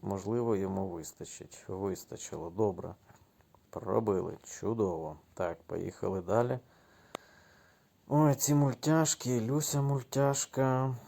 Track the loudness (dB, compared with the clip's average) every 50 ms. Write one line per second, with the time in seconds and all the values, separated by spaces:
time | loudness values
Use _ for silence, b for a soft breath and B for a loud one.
0 | -4 -4 -4 -4 -2 -2 -2 0 2 2 2 0 0 0 -2 -2 -4 -4 -6 -8
1 | -10 -12 -14 -14 -14 -14 -14 -16 -18 -18 -20 -18 -12 -10 -6 -4 -4 -4 -4 -6
2 | -8 -14 -14 -14 -12 -10 -10 -8 -8 -6 0 0 2 2 0 -2 -8 -10 -12 -14
3 | B B B B B B B B _ _ _ -20 _ -12 -12 -8 -2 2 2 2
4 | 4 4 2 2 0 -2 -6 -12 -14 -16 -10 -4 -2 -2 0 2 2 2 0 -2
5 | -4 -6 -8 -12 -16 _ -6 -4 -4 -4 -4 -6 -10 -8 -6 -6 -6 -6 -6 -4
6 | -4 -2 -2 -2 -2 2 2 2 2 2 -2 -6 -8 B B B B B B B
7 | B B B B B B B B B B B B B B B B B B B B
8 | _ 0 4 4 6 6 4 4 2 4 4 4 4 4 2 0 2 2 4 4
9 | 4 2 0 -2 0 0 0 0 2 0 0 0 0 0 0 0 2 2 0 0
10 | -2 -2 0 2 4 4 2 0 -2 -4 0 2 2 4 4 2 0 0 -2 -6
11 | B